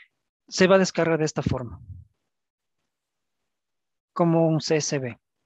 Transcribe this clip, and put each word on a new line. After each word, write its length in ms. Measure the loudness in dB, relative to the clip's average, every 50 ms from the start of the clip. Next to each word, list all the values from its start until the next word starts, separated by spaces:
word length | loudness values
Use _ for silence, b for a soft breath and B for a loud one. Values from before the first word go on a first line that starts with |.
| B B B _ _ _ _ _ _ _
se 180 | 0 2 4
va 80 | 6 6
a 60 | 4
descargar 400 | 4 2 0 -2 0 0 0 0
de 60 | -2
esta 160 | -2 -4 -4
forma, 380 | -4 -4 -4 -4 -6 -12 -14 -18 -18 -20 -20 -20 -20 _ _ _ _ _ _ _ _ _ _ _ _ _ _ _ _ _ _ _ _ _ _ _ _ _ _ _ _ _ _ _ _ _ _ _ _ _ _ _ _ _
como 360 | _ -2 0 2 2 2 2 2
un 120 | 0 -2
C 180 | -2 -2 -2 -2
S 200 | -2 -2 -4 -6
V, 180 | -6 -8 -10 -14 _ _ _ _ _